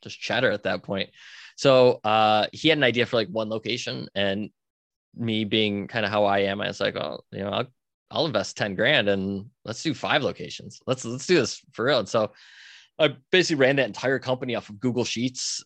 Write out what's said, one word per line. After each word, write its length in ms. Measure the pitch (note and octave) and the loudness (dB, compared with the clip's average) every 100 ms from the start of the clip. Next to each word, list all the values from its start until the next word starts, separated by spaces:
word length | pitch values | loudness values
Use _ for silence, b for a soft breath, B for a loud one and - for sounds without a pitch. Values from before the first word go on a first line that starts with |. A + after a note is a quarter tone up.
just 180 | G#2+ - | -20 -12
cheddar 300 | - G#2 B2+ | -4 0 2
at 140 | G2+ | 0
that 180 | F#2+ F#2 | -2 -4
point. 280 | - G2 - B B B B B | -4 -6 -6 B B B B B
So, 440 | C#3 C3 B2+ A#2+ | 4 8 6 4
uh, 440 | G#2+ A2 G#2+ G#2+ - | 2 4 4 4 0
he 160 | - D#3 | 0 2
had 100 | D3+ | 4
an 60 | |
idea 220 | C3 A#2 A#2 | 4 2 0
for, 100 | A#2+ | 0
like, 120 | G2+ | 0
one 200 | G#2+ G#2+ | -2 -4
location, 600 | A2 A2 A#2+ A#2 B2+ - | -4 -4 -6 -6 -8 -8
and 360 | G2 G2+ G2 G#2+ _ _ _ _ _ _ - | -2 0 0 -6 _ _ _ _ _ _ -6
me 280 | A#2 A2 | -2 -2
being 420 | G#2+ A2 G#2+ G2+ G2 | 0 2 2 0 -4
kinda 220 | A#2+ G#2 | -4 -2
how 160 | G#2+ | 2
I 160 | G2+ G2+ | 2 2
am, 200 | G2 G2 | 0 -2
I 80 | G2+ | -4
was 120 | G2+ | -2
like, 160 | G#2 F#2+ | -4 -2
"Oh, 240 | C#2+ - - | -6 -8 -12
you 80 | G#2 | -8
know, 100 | G2+ | -4
I'll, 220 | G2+ B2 _ _ _ _ | -4 -6 _ _ _ _
I'll 160 | A2+ D#3 | -2 0
invest 300 | A2 F#2 - | 0 -4 -4
ten 180 | A2 | -6
grand 340 | F#2+ A2+ D3 G2+ | 0 2 2 2
and 420 | G2 F#2+ G2 A2 _ | 0 -2 -6 -10 _
let's 180 | - A2 | -12 -8
do 120 | E3 | -6
five 280 | B2 F#2+ C#3+ | -4 -2 0
locations. 580 | B2+ - - - G#2 - - | 0 -6 -12 -14 -16 -14 -6
Let's, 180 | C3 | -6
let's 220 | A#2 B2+ - | -4 -8 2
do 100 | F3+ | 2
this 260 | A2 - _ | 2 -4 _
for 140 | - A#2 | -4 0
real." 120 | C#3 | 0
And 100 | F#2+ | 0
so 240 | A#2 G#2+ B B B B B B - | 0 -2 B B B B B B 0
I 180 | D3+ B2 - | 0 0 0
basically 240 | F#3 E3+ D3+ | 2 2 4
ran 200 | C3 C#3 | 4 4
that 100 | A#2+ | 0
entire 320 | G2 B2+ C3+ | -2 -2 -2
company 360 | B2 B2+ B2+ | -2 -4 -2
off 140 | A2+ - | -6 -6
of 100 | G2+ | -6
Google 260 | B2+ A#2+ | -2 0
Sheets, 600 | A2 A2+ B2+ B2+ - - | -2 -2 -4 -4 -8 -8